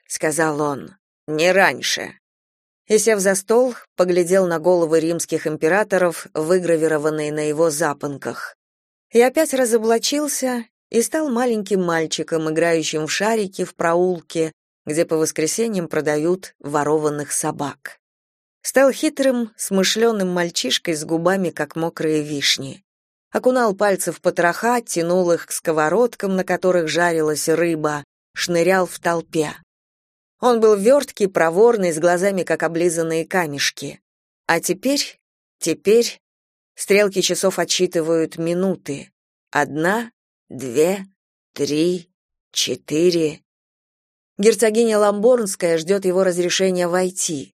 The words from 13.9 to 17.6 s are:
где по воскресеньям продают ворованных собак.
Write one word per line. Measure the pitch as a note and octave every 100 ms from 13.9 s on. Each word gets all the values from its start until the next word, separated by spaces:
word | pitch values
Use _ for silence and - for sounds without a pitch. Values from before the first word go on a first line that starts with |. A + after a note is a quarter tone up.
| E3+ F#3 F3 - E3+ D#3+ - _ _ -
где | D3+
по | E3+ D#3+
воскресеньям | D#3 - D#3 - A3+ G3+ D#3+
продают | D3+ D3 D3+ D#3+ F#3 - _
ворованных | C#3+ D3 D3 D#3 D3+ D3 C#3+
собак. | - D#3 D3+